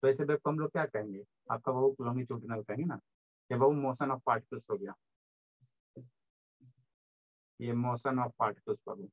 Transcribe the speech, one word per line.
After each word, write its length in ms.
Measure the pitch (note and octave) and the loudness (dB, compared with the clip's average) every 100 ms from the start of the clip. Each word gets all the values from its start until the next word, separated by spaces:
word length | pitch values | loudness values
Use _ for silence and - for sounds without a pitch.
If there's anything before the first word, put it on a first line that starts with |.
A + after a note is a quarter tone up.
तो 40 | C3 | 4
ऐसे 160 | C3+ | 4
वेव 140 | D3 D3 | 2 2
को 120 | D3 | 2
हम 100 | D#3 | 0
लोग 120 | D3+ | -2
क्या 140 | E3+ D3+ | -2 -2
कहेंगे, 380 | G#2+ G#2+ G2 G#2 _ _ | -2 -6 -8 -14 _ _
आपका 220 | A2+ B2 | -4 -2
वो 240 | B2+ C3+ C3+ | 4 4 2
longitudinal 600 | A#2+ B2 B2 A#2+ A2 A2+ | -2 -2 -2 -6 -6 -6
कहेंगे 240 | G#2 G#2+ E3+ | -4 -4 -2
ना, 140 | G#2+ _ _ _ _ _ | -4 _ _ _ _ _
ये 60 | B2 | 4
वो 120 | C3+ D3 | 4 4
motion 340 | C3+ B2+ C#3 C3 | 0 0 -2 -2
of 60 | |
particles 400 | C3 A#2 - A#2 - | 2 0 0 -12 -4
हो 60 | G#2 | -4
गया, 160 | F#2+ - _ _ _ _ _ _ _ _ _ - B2 _ _ _ _ _ B2+ _ _ _ _ _ _ _ _ _ | -4 -12 _ _ _ _ _ _ _ _ _ -20 -20 _ _ _ _ _ -20 _ _ _ _ _ _ _ _ _
ये 140 | A#2+ A#2+ | -2 0
motion 420 | B2 A#2+ C#3 B2+ | 0 0 0 0
of 80 | B2 - | -2 0
particles 500 | A2 G2+ - G#2 - | -2 -2 -4 -6 -4
हो 80 | G2 | -10
गया। 120 | G2 | -10